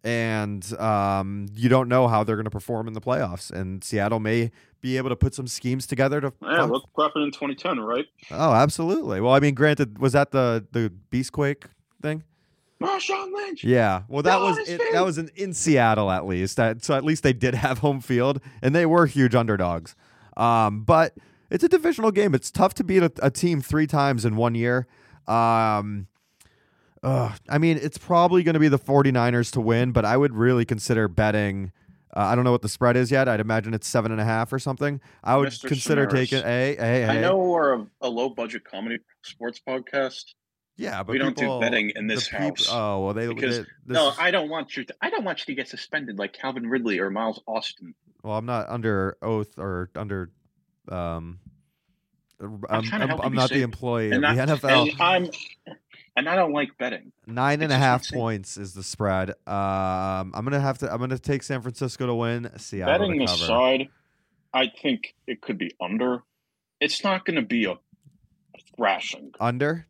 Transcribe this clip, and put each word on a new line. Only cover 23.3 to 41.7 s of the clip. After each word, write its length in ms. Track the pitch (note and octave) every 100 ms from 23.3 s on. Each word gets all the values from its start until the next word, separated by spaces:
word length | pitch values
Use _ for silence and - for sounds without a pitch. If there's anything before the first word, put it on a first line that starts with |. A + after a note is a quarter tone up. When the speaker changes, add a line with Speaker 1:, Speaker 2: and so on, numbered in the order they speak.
| - F3 D#3
Speaker 1:
three 240 | C3 D3+ D3+
times 400 | D3+ C#3 B2 A2+
in 100 | G#2+
one 200 | A#2 A#2
year. 320 | A#2+ B2 B2+ _ _ - -
Um, 800 | A2+ A#2 A2+ A2 G#2 G#2 G2+ F#2 _ _ _ _ _ _ _ _ _
ugh, 340 | - C3 A#2 G2+ -
I 80 | D3
mean, 200 | E3 D#3
it's 160 | D3 -
probably 440 | - F3 F3 F3+
gonna 180 | E3 D#3+
be 100 | D#3
the 100 | C#3
forty-niners 720 | - C#3 C#3 B2+ A#2+ A#2+ A#2+
to 100 | B2+
win, 300 | A2+ A#2 B2+
but 140 | B2 G#2+
I 120 | B2
would 160 | C#3+
really 320 | A2 A#2+ B2 A#2
consider 420 | A2 - A2+ G#2+
betting, 640 | E2+ G#2+ G#2+ G#2 G2 F#2+ - _ - _ -
uh, 60 |
I 140 | F2+ A#2+
don't 80 |
know 80 | B2
what 120 | A#2+
the 60 | G#2+
spread 280 | - B2 B2
is 140 | B2
yet. 160 | C3+ C3
I'd 120 | G#2+
imagine 340 | G#2+ A2+ G#2+
it's 140 | A2 -
seven 240 | B2 A2
and 80 | A2
a 60 | A2
half 260 | A2+ A#2
or 80 | C3
something. 400 | C#3 C3 C#3+ C#3+ _ _
I 140 | - C3
would 80 | C#3
Speaker 2:
Mister 220 | A#2+ -
Speaker 1:
consider 400 | C#3+ - D3 C#3
Speaker 2:
Samaras. 40 |
Speaker 1:
taking, 320 | C3+ B2+ C3+
hey, 320 | - A#2+ C3+ -
hey, 260 | A#2 B2+ A2
Speaker 2:
I 80 |
Speaker 1:
hey. 80 | A2+
Speaker 2:
know 160 | F3 F#3+
we're 360 | F3+ E3+ D3
a, 140 | A#2+ G#2 _
a 80 | B2+
low-budget 560 | A#2 C3 A#2 A2+ A2+ -
comedy 340 | F#2+ A2+ A2+ _ _
sports 380 | - - A#2 A#2 -
podcast, 680 | C3 B2 C#3 C3 - - _ _ _ _ -
Speaker 1:
Yeah, 220 | G#3 F#2+
but 80 | G2
Speaker 2:
We 60 | C3
don't 160 | C3+ -
do 60 |
Speaker 1:
people, 160 | C3 B2+
Speaker 2:
betting 320 | A2+